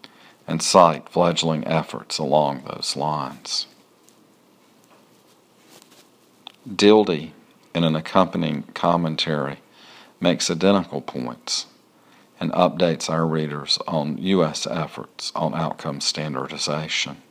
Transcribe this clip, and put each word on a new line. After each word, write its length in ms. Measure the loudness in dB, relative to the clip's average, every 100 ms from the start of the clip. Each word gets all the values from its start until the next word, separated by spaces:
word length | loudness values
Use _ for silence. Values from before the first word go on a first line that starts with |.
| -20 -20 -20 _ -6
and 160 | -4
cite 460 | 4 8 8 6 -2
fledgling 580 | 0 2 2 0 -2 -2
efforts 520 | -2 -2 -8 -10 -6
along 440 | 0 2 2 -2 -10
those 280 | -10 -8
lines. 720 | -4 -2 -2 -4 -10 -8 -8 -8 _ _ _ _ _ _ _ _ _ _ _ _ -20 _ _ _ _ _ _ _ -20 -20 -20 _ _ _ _ -20 -20 -12
Dildy, 640 | 4 8 8 6 0 -6 -16 -20 _ _
in 100 | 0
an 120 | 0 0
accompanying 680 | 2 2 2 2 -2 -4 -8
commentary, 840 | -4 0 2 0 -2 -2 -2 -4 -8 -16 -20 -20 -20 -20 _
makes 300 | 0 0 0
identical 500 | 2 4 4 2 -6
points 640 | -8 -8 -8 -10 -8 -6 -8 _ _ _ _ -20 _ -8
and 140 | -2
updates 560 | 2 2 4 0 0 -2
our 160 | 0 0
readers 520 | 0 -2 -6 -4 -4 -2
on 300 | -2 -2 -4
U 260 | 0 2
S 220 | 2 0 -6
efforts 680 | -4 -6 -8 -14 -12 -10
on 200 | -4 -4
outcome 460 | -2 -4 -6 -8 -6
standardization. 1160 | -4 -4 -6 -6 -8 -6 -6 -4 -4 -4 -4 -8 -18